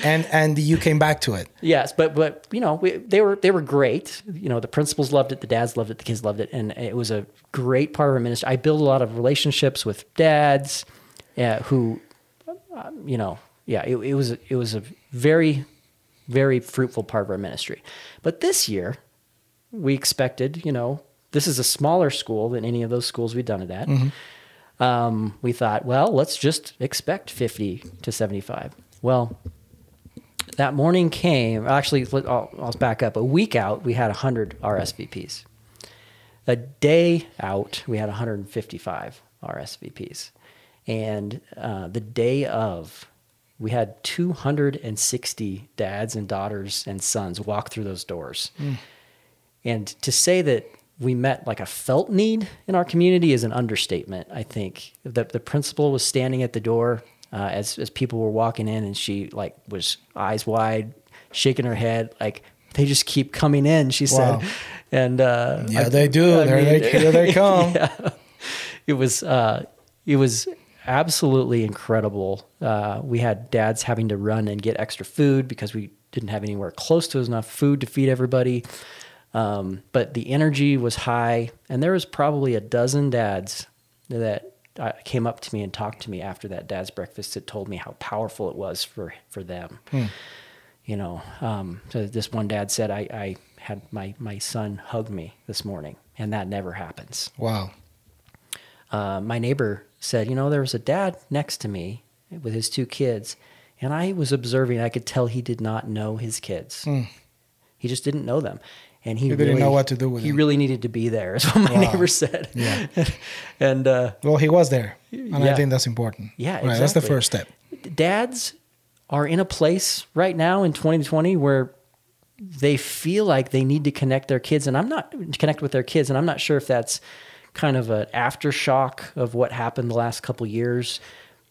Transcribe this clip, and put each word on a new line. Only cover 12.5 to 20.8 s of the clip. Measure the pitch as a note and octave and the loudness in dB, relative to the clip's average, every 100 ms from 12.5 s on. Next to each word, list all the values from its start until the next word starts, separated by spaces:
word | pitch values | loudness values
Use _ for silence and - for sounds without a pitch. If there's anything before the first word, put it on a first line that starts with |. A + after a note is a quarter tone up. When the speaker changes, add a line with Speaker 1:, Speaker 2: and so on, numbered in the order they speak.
| F#4 F#4 D#4 - D4+ | -16 -16 -16 -14 -12
Speaker 2:
you | D3 A#2+ | -6 -4
know, | G2 D#2 _ _ - | -4 -8 _ _ -6
yeah, | G#2 A#2+ | -4 -2
it, | B2 | -2
it | B2 | -2
was, | C#3 B2 | 0 -2
it | A#2+ - B2+ | -4 -4 -4
was | A#2 | -2
a | A2 A2+ - - | -6 -8 -20 -14
very, | B2 C#3+ E3 D#3 C#3 - _ _ _ _ _ - | 0 4 4 4 0 -4 _ _ _ _ _ -2
very | B2+ C3+ B2+ | 2 4 2
fruitful | - - B2+ A#2 | 0 -2 -2 -2
part | G2 A2 | -4 -2
of | G2 | -2
our | F#2+ | -4
ministry. | F#2 - - - - - - - | -6 -8 -10 -10 -14 -20 -20 -6
But | E3 E3+ | -4 -2
this | F4+ F#4 - | 0 0 0
year, | G3 F3 - _ _ _ _ _ _ _ | -2 -4 -6 _ _ _ _ _ _ _
we | A3+ C#3 | -4 0
expected, | C#3 - - B2+ - C3+ E3 D#3 | 0 0 0 -2 0 -4 -4 -4
you | |
know, | B2+ | -2